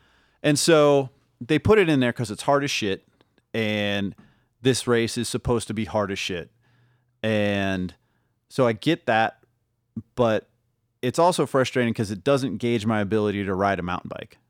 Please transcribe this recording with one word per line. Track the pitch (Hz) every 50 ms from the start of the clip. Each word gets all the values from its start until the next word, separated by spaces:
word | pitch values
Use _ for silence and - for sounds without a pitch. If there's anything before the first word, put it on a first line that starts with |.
| _ _ _ _ _ _ _ _ -
and | 151 151 139
so | - - 165 156 147 147 143 139 135 131 - _ _ _ _ _
they | 123 - 156 147
put | - - 214 220
it | 190 160
in | 156 135
there | 127 123 120
'cause | - 127 104
it's | 104 - -
hard | - 143 143 139
as | 139
shit, | - - 113 101 95 - - _ _ _ _ _ _ _ _ _ _
and | 113 110 107 107 104 104 101 101 101 101 98 92 - - _ _ _ _ _ _ _ -
this | 131 127 - - 127
race | 120 117 117 110 -
is | 123 117 -
supposed | - 120 - - 123 113 - -
to | 110
be | 104 110
hard | - - 107 104 92
as | 98 -
shit. | - - 95 87 80 - _ _ _ _ _ _ _ _ _ _ _ _ _ _ -
And | 110 110 107 104 101 101 101 98 98 95 92 92 90 - _ _ _ _ _ _ _ _ _ _ _
so | - - 131
I | 117 113
get | 101 - 147 165 165 -
that, | - 117 110 113 107 - _ _ _ _ _ _ _ _ _ _ _ _ - - _ _
but | - 123 113 110 101 - _ _ _ _ _ _ _ _ _ _ _ -
it's | 127 - -
also | 165 175 170 - 151
frustrating | 127 - 139 131 - - 131 120 117 110
'cause | - 117 95
it | 110 95 -
doesn't | 139 139 135 127 127 87
gauge | 101 - 120 120 117 104
my | 113 113 107
ability | 104 95 107 107 104 104 98 101 101
to | 95 98
ride | 92 98 98 98 85
a | 87
mountain | 90 87 - - - -
bike. | - - - - _ _ _